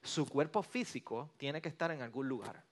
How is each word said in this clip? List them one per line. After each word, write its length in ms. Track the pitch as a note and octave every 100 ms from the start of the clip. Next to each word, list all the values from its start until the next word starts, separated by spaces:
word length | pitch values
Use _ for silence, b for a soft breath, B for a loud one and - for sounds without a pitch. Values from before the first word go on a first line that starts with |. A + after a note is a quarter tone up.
Su 240 | - - C#3
cuerpo 360 | C#3 D3+ G#3+
físico 680 | F#3 - D3 C3 - A#2 D3 _
tiene 240 | C#3 D3+
que 80 | E3
estar 220 | - E3
en 100 | D#3
algún 280 | A#2+ A#2 C3+
lugar. 360 | C3 G2 F#2+ -